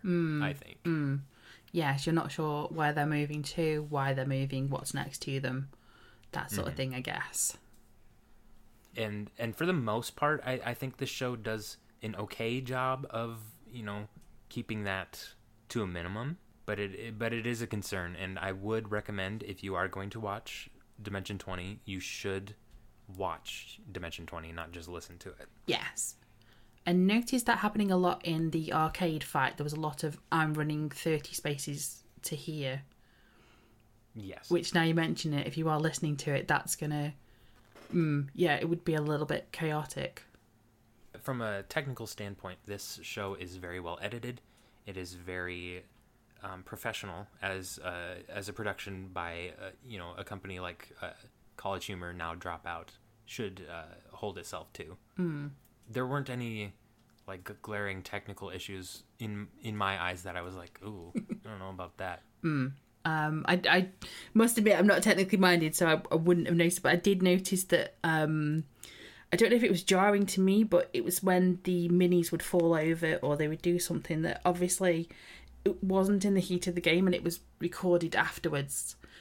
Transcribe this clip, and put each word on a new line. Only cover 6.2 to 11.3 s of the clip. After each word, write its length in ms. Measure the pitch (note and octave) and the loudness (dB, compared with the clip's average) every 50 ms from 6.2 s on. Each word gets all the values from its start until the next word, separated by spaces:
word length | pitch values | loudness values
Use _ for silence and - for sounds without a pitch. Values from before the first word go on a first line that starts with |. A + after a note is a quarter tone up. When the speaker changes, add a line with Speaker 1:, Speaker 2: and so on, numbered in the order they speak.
| - - | -14 -8
Speaker 1:
that 180 | - - - - | -6 -6 -4 -4
sort 120 | G#3 G3+ | -4 -4
Speaker 2:
Mm-hmm. 60 | - - | -4 -4
Speaker 1:
of 60 | C3+ | -4
thing, 180 | - C3+ C3 C3 | -4 -4 -4 -4
I 60 | B2+ | -6
guess. 560 | B2 - - - - - - - - - - - - - - - - - - - - - - - - - - - - - - - - - - - - - - | -6 -6 -6 -6 -6 -6 -4 -2 -2 -2 -4 -8 -14 -20 -20 -20 -20 -20 -20 -20 -20 -20 -20 -20 -20 -20 -20 -20 -20 -20 -20 -20 -20 -20 -20 -20 -20 -10 -6
Speaker 2:
And, 340 | - A2 G#2+ G#2 G#2 G#2 - - - | -4 -4 -2 -2 -4 -8 -8 -8 -6
and 160 | A#2 A#2 A2 | -6 -4 -2
for 120 | - D#3 | 0 0
the 60 | F3+ | 2
most 440 | F#3 D#3 A#2+ A2 G#2 A#2 A#2 - - | 2 2 2 0 0 -2 -2 -4 -4
part, 260 | - D3 D3 D#3 D3+ - | 0 2 2 2 0 -2
I, 160 | C3 B2+ B2 - | -4 -4 -4 -4
I 100 | A#2+ A#2+ | -6 -6
think 220 | - C#3 C3 B2 | -6 -6 -8 -8
the 100 | - C3+ | -6 -6
show 300 | B2+ - - C3 B2 | -6 -4 -4 -4 -4